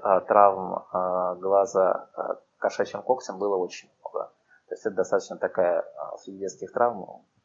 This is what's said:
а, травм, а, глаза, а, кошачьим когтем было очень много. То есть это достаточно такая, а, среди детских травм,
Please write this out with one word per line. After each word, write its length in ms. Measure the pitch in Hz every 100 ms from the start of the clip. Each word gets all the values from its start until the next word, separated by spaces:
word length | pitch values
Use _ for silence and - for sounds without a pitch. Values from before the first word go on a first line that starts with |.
а, 180 | 104 92
травм, 640 | - 104 101 95 90 90 -
а, 420 | 95 90 92 90 90
глаза, 720 | 95 98 95 98 92 - -
а, 220 | - - - _ _
кошачьим 380 | 101 - 101 104
когтем 360 | - 127 - 95
было 180 | 101 95
очень 340 | 90 - - _
много. 300 | - - - _ _ _ _
То 60 |
есть 120 | 113 110
это 100 | 98
достаточно 400 | 104 101 - 90
такая, 440 | 95 - 87 85
а, 360 | - - 80 -
среди 220 | - 98
детских 340 | 95 - 95
травм, 540 | - 120 104 - - _ _